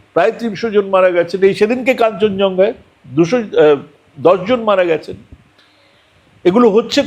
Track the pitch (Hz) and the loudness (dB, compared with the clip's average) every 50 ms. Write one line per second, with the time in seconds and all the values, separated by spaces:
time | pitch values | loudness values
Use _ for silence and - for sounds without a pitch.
0 | _ _ _ 165 175 214 220 - 233 233 202 170 - 226 202 208 202 196 190 185 | _ _ _ 0 0 0 0 -2 -4 -6 -4 -6 -6 -2 0 -2 0 0 2 2
1 | 185 185 175 175 170 170 - 190 185 196 196 185 208 214 247 247 254 214 254 202 | 2 2 2 0 -2 -2 -2 0 2 2 2 2 0 -2 -2 -2 -2 -2 0 0
2 | 233 220 214 185 202 214 196 190 196 196 190 180 190 214 262 - _ _ _ _ | 0 -2 -2 -2 -2 -2 -2 -2 -2 -2 0 0 0 0 -2 -4 _ _ _ _
3 | _ - 123 139 170 165 233 254 226 196 - - 160 151 147 135 - - _ _ | _ -6 -2 -2 0 0 0 -2 -4 -2 0 2 4 4 4 2 -2 -6 _ _
4 | _ _ _ 147 131 156 185 190 170 196 254 247 226 214 202 190 180 175 160 151 | _ _ _ -2 0 2 2 2 0 -2 -4 -2 0 0 0 0 0 0 -2 -4
5 | - - - - - _ - - _ _ _ _ _ _ _ _ _ _ _ _ | -6 -10 -18 -18 -20 _ -20 -20 _ _ _ _ _ _ _ _ _ _ _ _
6 | _ _ _ _ _ _ _ _ - 175 180 233 247 226 185 220 233 226 - 285 | _ _ _ _ _ _ _ _ -2 0 2 4 2 4 2 2 0 0 -2 -4
7 | 277 | 0